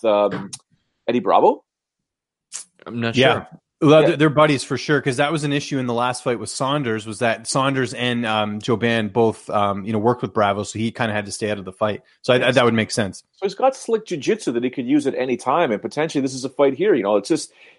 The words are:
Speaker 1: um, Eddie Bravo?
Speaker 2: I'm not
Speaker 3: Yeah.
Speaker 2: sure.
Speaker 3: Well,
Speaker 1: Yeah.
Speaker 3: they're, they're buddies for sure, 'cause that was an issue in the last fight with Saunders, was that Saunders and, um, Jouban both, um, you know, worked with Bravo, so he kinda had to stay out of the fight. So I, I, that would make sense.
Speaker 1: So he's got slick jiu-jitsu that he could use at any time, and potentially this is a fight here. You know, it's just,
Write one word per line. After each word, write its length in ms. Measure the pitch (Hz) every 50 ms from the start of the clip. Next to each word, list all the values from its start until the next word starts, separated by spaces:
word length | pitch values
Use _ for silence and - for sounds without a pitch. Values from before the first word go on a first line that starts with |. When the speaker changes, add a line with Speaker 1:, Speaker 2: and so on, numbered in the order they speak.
| -
Speaker 1:
um, 460 | 113 104 104 104 98 95 92 98 95 - - _ _ _ _ _ _ _ _ _ -
Eddie 120 | 120 123
Bravo? 440 | 98 98 87 98 131 202 285 - - _ _ _ _ _ _ _ _ _ _ _ _ _ _ _ _ _ - - - _ _ _ -
Speaker 2:
I'm 160 | - 107 120
not 140 | 117 117 113
Speaker 3:
Yeah. 180 | 139 135 131 113
Speaker 2:
sure. 140 | 107 - - - - _ _ _ - 165
Speaker 3:
Well, 180 | 143 151 156
Speaker 1:
Yeah. 60 | 156 156
Speaker 3:
they're, 80 | 165 139
they're 120 | 151 160
buddies 340 | 131 143 156 156 147 127 -
for 140 | - 139 117
sure, 240 | - - 151 139
'cause 160 | 123 143 127 120
that 140 | 147 147
was 120 | 165 151 147
an 80 | 147
issue 280 | 143 147 143 - 147 135
in 80 | 127 123
the 60 | 117
last 300 | 117 123 127 123 - -
fight 140 | 135 120 104
with 140 | 107 -
Saunders, 560 | - - 139 131 143 151 139 120 110 110 104 110
was 100 | 107 98
that 300 | 123 113 110 98 113 -
Saunders 480 | - 143 131 139 139 131 131 107 -
and, 320 | 113 123 123 120 120 120 110
um, 320 | 110 107 107 104 104 104
Jouban 520 | - - 117 101 113 117 117 113 107 104
both, 380 | 98 117 117 113 107 - - -
um, 360 | - 107 101 101 101 101 95
you 60 | 107
know, 60 | 110 107
worked 240 | 104 117 123 -
with 140 | - 107 -
Bravo, 260 | 113 104 101 101 101
so 160 | 104 - - 110
he 140 | 113 113
kinda 240 | 107 - 123 110 104
had 100 | 107 101
to 60 | 101
stay 180 | 95 - 113 104
out 80 | 107 101
of 80 | 92
the 60 | 92
fight. 320 | - - 110 107 101 - - _ _ _
So 100 | - -
I, 180 | 123 127 123 123
I, 20 |
that 120 | 123 135 123
would 120 | 120 113
make 160 | 110 107 101
sense. 320 | - - 107 95 92 - - _
Speaker 1:
So 140 | _ _ - -
he's 80 | -
got 200 | - 254 269 262
slick 300 | - - - 226 220 220
jiu-jitsu 460 | - 180 151 120 147 220 220 - -
that 120 | 120 117 120
he 60 | 127
could 160 | - - 123
use 220 | 120 143 151 143 139
at 80 | 120
any 200 | - 127 135 120
time, 360 | 107 - 127 139 165 175 135
and 100 | 107 95
potentially 400 | - 110 - 147 156 165 - -
this 140 | - 131 131
is 100 | 131 127
a 40 | 131
fight 260 | - - 143 139 135
here. 180 | 123 180 214 185
You 80 | 123
know, 140 | 95 101 107
it's 140 | 104 101 -
just, 220 | 165 151 - - _ _ - - _